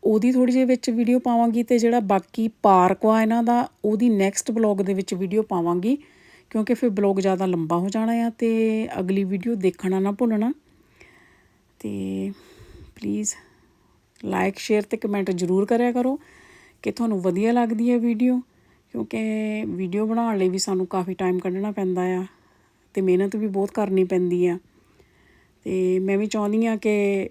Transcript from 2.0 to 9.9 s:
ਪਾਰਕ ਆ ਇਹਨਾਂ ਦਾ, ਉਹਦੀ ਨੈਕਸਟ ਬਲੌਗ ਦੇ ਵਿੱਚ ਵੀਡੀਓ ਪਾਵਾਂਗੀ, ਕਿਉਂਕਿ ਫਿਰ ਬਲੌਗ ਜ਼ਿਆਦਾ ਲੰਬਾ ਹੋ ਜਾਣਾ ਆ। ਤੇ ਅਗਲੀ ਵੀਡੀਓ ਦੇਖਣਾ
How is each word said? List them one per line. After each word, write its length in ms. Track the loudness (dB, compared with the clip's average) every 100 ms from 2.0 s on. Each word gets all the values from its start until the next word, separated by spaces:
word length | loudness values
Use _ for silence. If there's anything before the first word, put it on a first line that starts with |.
| 2 0 0 -4 -4
ਪਾਰਕ 580 | 2 6 6 6 4 4
ਆ 160 | 4
ਇਹਨਾਂ 220 | 4 2
ਦਾ, 260 | 2 2 0 _ -2
ਉਹਦੀ 240 | 2 2
ਨੈਕਸਟ 420 | 4 2 0 -4
ਬਲੌਗ 260 | 0 0 0
ਦੇ 160 | 0
ਵਿੱਚ 200 | -2 -4
ਵੀਡੀਓ 280 | -4 -2 -2
ਪਾਵਾਂਗੀ, 560 | 0 -2 0 0 0 -2 -4 _ -20 -20 _
ਕਿਉਂਕਿ 240 | -4 -2
ਫਿਰ 160 | 0 0
ਬਲੌਗ 280 | 2 2 2
ਜ਼ਿਆਦਾ 280 | 0 0 0
ਲੰਬਾ 320 | -2 0 -2
ਹੋ 120 | 0
ਜਾਣਾ 220 | -2 -2
ਆ। 180 | 0 -2
ਤੇ 580 | -2 -2 2 0 0 -4 -6
ਅਗਲੀ 240 | -4 -2
ਵੀਡੀਓ 320 | -2 -4 -4 -2
ਦੇਖਣਾ 440 | -2 -2 -2